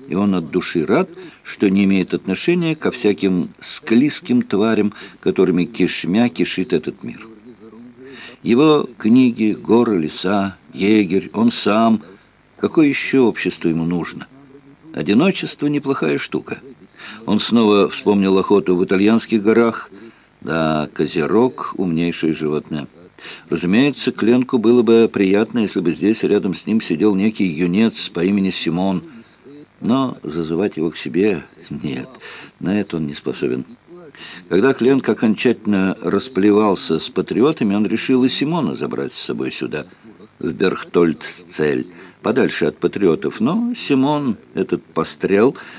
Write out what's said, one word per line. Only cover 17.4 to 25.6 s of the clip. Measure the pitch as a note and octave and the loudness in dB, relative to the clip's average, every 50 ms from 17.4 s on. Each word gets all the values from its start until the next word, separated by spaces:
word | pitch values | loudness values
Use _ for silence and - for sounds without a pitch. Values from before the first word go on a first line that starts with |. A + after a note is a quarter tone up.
снова | - - A2 A#2+ A2+ G#2 G#2 G2+ F#2+ D2+ | -2 0 2 2 4 4 4 4 2 0
вспомнил | - - - G#2 G#2 G2+ G2 F#2+ F#2+ F#2+ | -2 -4 0 0 2 2 2 2 2 2
охоту | F#2 - G#2 G2 F#2 - F#2 | 2 2 2 2 2 2 0
в | F2 F#2 | 0 2
итальянских | - G2 F#2 G2+ G#2+ A2+ A2+ - - A2+ G#2+ | 2 2 2 4 4 2 2 0 0 -2 0
горах. | G2 A2 A2 A2+ A#2+ A2+ A2+ - - - - - A2+ A2+ - _ _ _ _ - | 2 4 4 4 4 2 0 -4 -10 -16 -18 -20 -20 -20 -20 _ _ _ _ -14
Да, | - C2 D#2 E2 D#2+ D#2 D#2 D2+ D2+ D2 | -8 -4 -2 -2 0 0 0 -2 -4 -4
козерог — | - - D#2+ D2 - F2 D2 C2+ E2+ A2 B2+ B2+ - - - - - | -4 -4 -4 -2 -2 -2 -2 2 2 2 2 2 0 -4 -10 -10 -6
умнейшее | - F#2+ F2+ D#2+ D#2+ E2+ E2+ E2 - - D#2+ | -4 -4 -2 0 0 -2 -2 -2 -2 -2 -2
животное. | D#2 D2 D#2 D2+ D2+ D2+ D2 - D#2 D2+ C2+ - - - F2 - _ - - - - - - - | -2 -2 -2 -2 -2 -4 -4 -6 -8 -8 -8 -10 -16 -20 -20 -20 _ -20 -18 -18 -18 -16 -10 -6
Разумеется, | F2+ D2+ E2+ F2 G2 A#2+ C#3 D3 B2+ - - B2+ | -6 -4 0 2 2 4 4 2 0 -2 -4 -4
Кленку | - - G#2+ A2 B2 B2+ B2+ - C3+ A#2+ | -2 0 2 2 4 2 2 0 0 2
было | G2+ A#2 B2 B2 | 4 4 4 4
бы | A2+ A2+ A2+ A2+ A2+ A2 | 6 6 6 6 6 4
приятно, | - G2+ G2+ F#2+ G2 G2+ A2+ A2 - A#2+ | 2 2 2 4 4 2 0 0 -2 -2